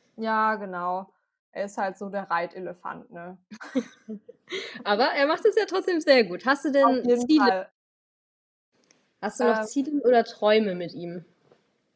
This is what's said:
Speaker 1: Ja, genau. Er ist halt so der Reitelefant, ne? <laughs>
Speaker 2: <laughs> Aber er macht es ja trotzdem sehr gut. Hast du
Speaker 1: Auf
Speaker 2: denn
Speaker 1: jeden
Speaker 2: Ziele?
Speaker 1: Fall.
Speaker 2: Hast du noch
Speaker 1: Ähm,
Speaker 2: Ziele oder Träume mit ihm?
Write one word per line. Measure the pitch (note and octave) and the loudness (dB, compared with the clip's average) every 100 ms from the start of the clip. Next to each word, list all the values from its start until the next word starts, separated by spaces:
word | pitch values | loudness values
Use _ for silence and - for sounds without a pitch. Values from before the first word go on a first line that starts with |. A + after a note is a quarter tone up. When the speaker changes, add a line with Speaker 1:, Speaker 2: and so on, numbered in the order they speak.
| _ - | _ -8
Speaker 1:
Ja, | A3 A3 A3 G#3+ | -4 0 0 -2
genau. | G3 F3+ F3+ F#3 F#3+ _ _ _ _ | -6 -6 -4 -6 -8 _ _ _ _
Er | - G3+ | -10 -8
ist | A#3+ | -4
halt | G3 F#3 | -6 -6
so | G3+ | -8
der | G3+ F#3+ | -8 -4
Reitelefant, | E3+ F3 F#3 F3 F3+ F#3 F3 - | -4 -4 -8 -12 -12 -12 -14 -16
ne? | E3+ F3 F#3 _ | -18 -18 -20 _
<laughs> | G#3+ - C4 A#3 _ - G#3+ _ - - | -20 -8 -8 -8 _ -16 -16 _ -20 -12
Speaker 2:
<laughs> | F#4+ - A3 | -12 -12 -10
Aber | - G#3 C4+ | -2 0 2
er | C#4+ C#4+ | 2 0
macht | E4 A4 | 2 2
es | A4 | 2
ja | G4 | 0
trotzdem | F#4 - E4+ | -2 -2 0
sehr | D4+ C4 | 4 4
gut. | G3 F3 B3 | 4 -2 -2
Hast | C4+ D#4 | 0 2
du | C#4 | 4
Speaker 1:
Auf | C4+ C4 | 4 4
Speaker 2:
denn | |
Speaker 1:
jeden | A#3+ A#3+ B3 | 2 2 4
Speaker 2:
Ziele? | D#4 G3 | 4 4
Speaker 1:
Fall. | F#3+ - _ _ _ _ _ _ _ _ _ _ _ _ _ _ - | 2 -4 _ _ _ _ _ _ _ _ _ _ _ _ _ _ -8
Speaker 2:
Hast | G3+ - | -8 0
du | A#3+ | 2
noch | A3 | 2
Speaker 1:
Ähm, | G#3+ | 0
Speaker 2:
Ziele | C#4 C#4 D4 | -4 -2 0
oder | A#3+ A#3+ | 4 4
Träume | A3+ - G#3 G#3+ G#3+ F3+ | 2 0 4 4 2 -4
mit | F3 | -8
ihm? | - F3 F3 - _ _ _ _ _ _ | -10 -12 -12 -16 _ _ _ _ _ _